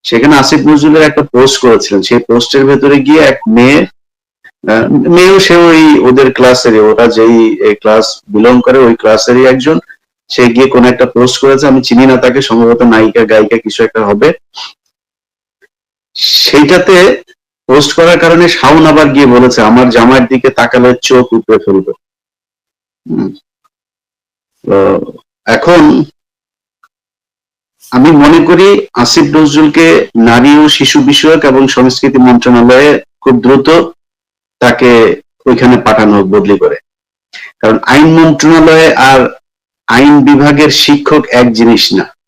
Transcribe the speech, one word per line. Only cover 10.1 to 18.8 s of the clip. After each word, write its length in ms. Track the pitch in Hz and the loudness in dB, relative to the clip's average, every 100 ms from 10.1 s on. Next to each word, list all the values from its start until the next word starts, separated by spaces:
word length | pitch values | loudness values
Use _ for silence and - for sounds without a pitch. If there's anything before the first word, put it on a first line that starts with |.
| _ _ | _ _
সে 160 | - 123 | -4 -2
গিয়ে 200 | 117 131 | 0 0
কোনো 200 | 123 123 | 2 0
একটা 180 | 120 123 | 0 -4
পোস্ট 360 | - 123 - | -2 -6 -2
করেছে, 260 | 135 135 143 | -2 0 0
আমি 140 | 131 | -2
চিনি 240 | 123 120 135 | 0 0 2
না 120 | 127 | 0
তাকে, 240 | 127 131 | 0 -2
সম্ভবত 400 | 135 117 117 117 | -4 -2 0 0
নায়িকা 440 | 120 113 110 117 107 | 0 2 0 -2 0
গায়িকা 320 | 110 107 113 | 0 0 -4
কিছু 260 | 110 - | -6 -6
একটা 220 | 113 113 104 | -4 -4 -4
হবে। 280 | 104 147 170 _ - - _ _ _ _ _ _ _ _ _ _ _ _ _ _ | -2 -2 -4 _ -20 -20 _ _ _ _ _ _ _ _ _ _ _ _ _ _
সেইটাতে 1120 | - - - - - 147 180 180 180 185 - - _ _ _ - | -10 -4 -4 -2 0 0 0 0 2 2 -2 -10 _ _ _ -2
পোস্ট 240 | 139 147 | -2 -2
করার 260 | - 170 170 | 0 0 2
কারণে 300 | 170 165 170 | 0 2 0
শাওন 360 | - 135 160 | 0 0 2